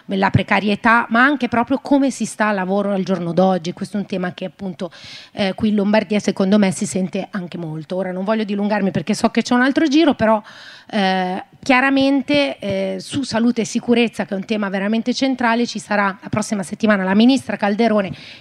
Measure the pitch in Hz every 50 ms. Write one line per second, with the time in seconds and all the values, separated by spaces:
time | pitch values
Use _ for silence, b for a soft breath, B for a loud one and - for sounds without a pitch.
0 | B - 196 190 196 185 - - 185 - 208 196 190 208 202 - - 233 220 233
1 | - - 220 233 254 277 302 254 247 - - 233 233 - 269 262 - - 285 277
2 | 277 269 - - 220 - - - 214 214 208 190 185 180 196 202 202 202 202 190
3 | 185 - 190 175 175 170 170 170 185 190 190 180 156 180 175 - 196 - - 208
4 | 185 - 202 185 180 180 - - 185 185 - - 202 190 165 - 190 165 B B
5 | B B B B B B B - 208 190 185 - - 214 208 208 196 208 208 214
6 | 214 - 214 202 - - 185 - 196 190 208 214 202 190 - - 214 - - 190
7 | 185 165 - 196 180 - - 202 180 170 - 175 170 156 156 160 151 - 185 185
8 | 190 185 180 185 190 196 220 220 220 190 208 202 202 208 214 208 196 190 156 -
9 | 156 - 208 - - 226 - 233 226 - 247 247 247 277 254 311 320 302 254 311
10 | 330 294 240 - 226 214 220 208 - B B B B B B B B B - 214
11 | 190 190 190 190 185 180 185 196 - _ _ - - - 262 254 254 269 269 269
12 | 269 269 277 277 247 - 294 285 277 269 254 - - 202 196 190 196 190 190 185
13 | - - - - 262 - 214 220 226 240 233 226 208 - - 233 - - 233 233
14 | 240 214 - - 190 - 202 190 190 - 226 214 214 190 185 190 190 208 220 226
15 | 220 247 233 - 269 269 262 247 247 226 233 240 240 220 - 208 - - 208 202
16 | 202 196 185 - - - - 214 208 - 220 202 180 - 208 - 220 214 214 190
17 | 185 185 196 214 226 247 269 247 - - 208 202 214 202 208 196 233 226 214 214
18 | 190 175 - B B B B B